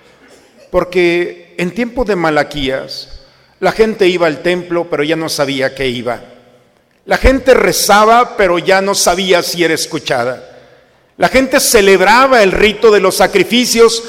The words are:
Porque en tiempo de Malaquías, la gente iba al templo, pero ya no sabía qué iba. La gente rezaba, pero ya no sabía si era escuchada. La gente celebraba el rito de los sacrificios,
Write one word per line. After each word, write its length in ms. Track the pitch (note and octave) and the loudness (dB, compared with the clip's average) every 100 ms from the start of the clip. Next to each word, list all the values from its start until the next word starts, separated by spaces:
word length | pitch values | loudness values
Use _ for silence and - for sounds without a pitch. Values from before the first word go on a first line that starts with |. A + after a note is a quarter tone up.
| _ _ _ _ _ _ _ | _ _ _ _ _ _ _
Porque 800 | F3+ F3 F#3 F3 F3 F3 - - - | -4 -2 0 0 0 -4 -10 -18 -8
en 140 | F3 | -8
tiempo 320 | G3 A#3+ A#3+ | -4 -6 -4
de 120 | G#3+ F#3+ | -4 -2
Malaquías, 1040 | D#3+ D3+ C#3+ D3 C3 C3+ D3 - - - _ _ _ _ | 0 0 -2 -4 -6 -6 -8 -16 -16 -20 _ _ _ _
la 140 | F#3 | -4
gente 340 | F3 A3 A3 F3+ | 0 -2 2 0
iba 180 | F3 E3 | 2 -2
al 160 | D3 | -2
templo, 480 | F3+ F3+ F3 E3+ E3+ | -4 -4 -4 -6 -4
pero 140 | D#3 | -4
ya 120 | D3+ D#3+ | -2 -4
no 140 | D#3+ | -4
sabía 460 | - C#3 C#3 C3+ - | -4 -4 -2 -4 -4
qué 120 | C3+ | -6
iba. 360 | A#2+ A#2 A2+ - - _ _ _ _ _ _ - | -4 -6 -8 -12 -20 _ _ _ _ _ _ -6
La 120 | F#3+ | 0
gente 360 | B3 C4 - | 2 2 2
rezaba, 840 | A3+ F#3+ - - G3+ G#3+ A#3 A#3+ - | 2 2 -2 2 4 4 4 2 0
pero 200 | F#3+ F3 | 0 0
ya 240 | D#3+ F#3+ | 0 0
no 140 | G3 G3 | 0 -2
sabía 480 | - F3 F#3+ E3+ | 0 0 0 0
si 200 | E3 F3 | 0 -2
era 100 | D#3+ | -2
escuchada. 720 | D#3 - D#3 - C3+ A#2+ B2 - - - _ _ _ _ - | -2 -4 -8 -4 -4 -4 -6 -14 -20 -20 _ _ _ _ -4
La 100 | F3 | 0
gente 320 | C4 C4+ C#4+ | 2 2 0
celebraba 840 | - A#3 G3 F#3+ F#3 A#3 C4+ B3 | 2 2 4 4 4 4 4 4
el 120 | G3 | 2
rito 380 | - G#3 G#3 A3+ | 2 0 2 4
de 100 | G#3 | 4
los 160 | F#3 - | 2 2
sacrificios, 840 | F#3 G3 F3 A#3 A#3 A3+ A3+ A3+ | 0 2 0 0 0 2 2 2